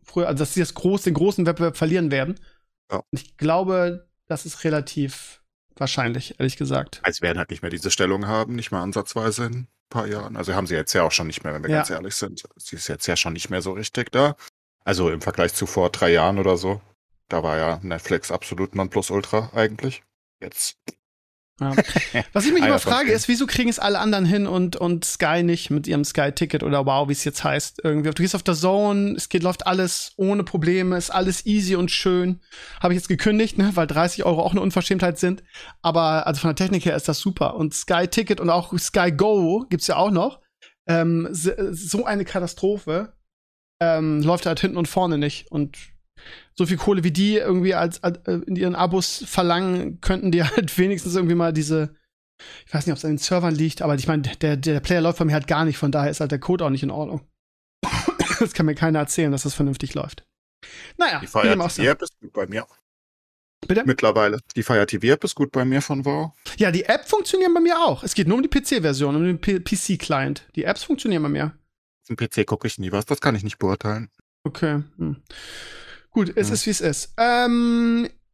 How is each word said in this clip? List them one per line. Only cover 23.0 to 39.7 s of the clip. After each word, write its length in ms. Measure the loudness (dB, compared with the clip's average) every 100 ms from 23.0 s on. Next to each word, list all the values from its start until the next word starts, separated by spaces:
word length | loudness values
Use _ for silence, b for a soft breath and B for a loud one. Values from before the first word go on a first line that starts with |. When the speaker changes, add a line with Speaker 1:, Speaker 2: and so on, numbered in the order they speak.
| 2 2
Speaker 1:
ist, 120 | 2
wieso 180 | 0 0
kriegen 220 | 0 0
es 100 | 0
alle 200 | 0 0
anderen 260 | 2 2
hin 220 | 4 2 2
und, 300 | 0 0 0
und 280 | -2 -2
Sky 380 | -2 -2 2 2
nicht 260 | 2 0 0
mit 180 | -2 0
ihrem 180 | -2
Sky-Ticket 580 | 0 0 0 0 -2 -2
oder 240 | 0 0 2
Wow, 220 | 2 0
wie 40 |
es 120 | -2
jetzt 200 | -4 -2
heißt, 360 | -2 -2 -4 -4
irgendwie. 240 | 0 0 0
Du 120 | 0
gehst 120 | 0
auf 100 | 0
der 100 | -2
Zone, 580 | 0 2 2 2 2 0
es 140 | -2 -2
geht, 140 | 0
läuft 240 | 0 -2 0
alles 460 | 0 0 -2 -8 -2
ohne 260 | 0 0
Probleme, 540 | -2 0 2 2 2 0
ist 140 | -2
alles 340 | 0 0 -2
easy 300 | 0 2 2 2
und 140 | 0
schön. 500 | 0 2 2 2 -2 B B B B
Habe 140 | 0
ich 40 | 2
jetzt 100 | 0
gekündigt, 500 | 0 2 4 2 2
ne, 140 | 2
weil 120 | 2 0
dreißig 380 | 2 0 0
Euro 160 | 0 2
auch 100 | 2
eine 100 | 2
Unverschämtheit 560 | 2 0 0 2 0 0
sind. 240 | -2 -2 -8 B B B
Aber, 440 | 0 2 2 2 0
also 140 | 0
von 80 | 0
der 80 | 0
Technik 300 | 0 0 0
her 100 | -2
ist 120 | -2
das 100 | -2
super. 380 | -2 0 -2 0
Und 180 | -4
Sky-Ticket 680 | -2 0 0 2 0 0 0
und 80 | 2
auch 240 | 2 0 -4
Sky 340 | 0 2 2
Go 540 | 4 4 4 4 0
gibt's 200 | 0